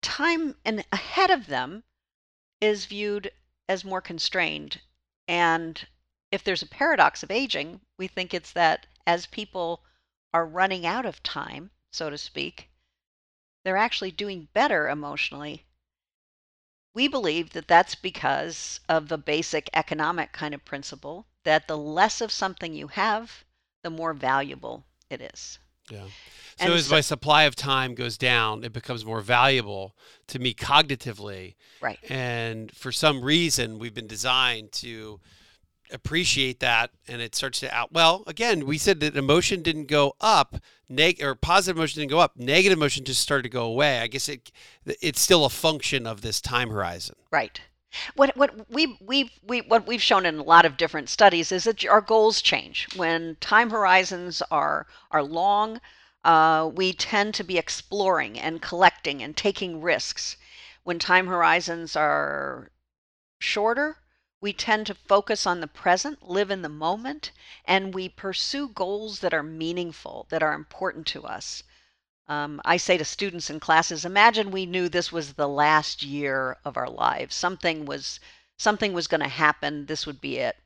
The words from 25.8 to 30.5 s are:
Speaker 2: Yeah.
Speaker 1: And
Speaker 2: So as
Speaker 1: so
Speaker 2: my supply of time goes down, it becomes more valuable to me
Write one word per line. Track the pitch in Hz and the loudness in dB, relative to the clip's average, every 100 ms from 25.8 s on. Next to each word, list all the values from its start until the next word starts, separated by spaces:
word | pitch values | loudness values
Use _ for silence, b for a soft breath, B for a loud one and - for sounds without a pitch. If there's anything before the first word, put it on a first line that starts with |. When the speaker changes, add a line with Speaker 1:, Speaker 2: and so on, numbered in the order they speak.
| _ | _
Speaker 2:
Yeah. | 107 98 B B B B B | -18 -18 B B B B B
Speaker 1:
And | 180 | 2
Speaker 2:
So | |
as | 170 139 | 2 4
Speaker 1:
so | |
Speaker 2:
my | 151 | 2
supply | 143 147 143 151 | 2 -4 4 6
of | 151 | 6
time | 127 135 135 131 | 2 -2 0 0
goes | 120 123 107 | -4 -8 -2
down, | 127 120 110 110 | 0 2 2 -2
it | 117 | -8
becomes | 113 - 120 | -10 -8 -8
more | 110 110 | -6 -8
valuable | 101 120 131 135 104 101 95 _ b b _ | 0 4 6 4 -2 -8 -12 _ b b _
to | 131 | -6
me | 123 | -6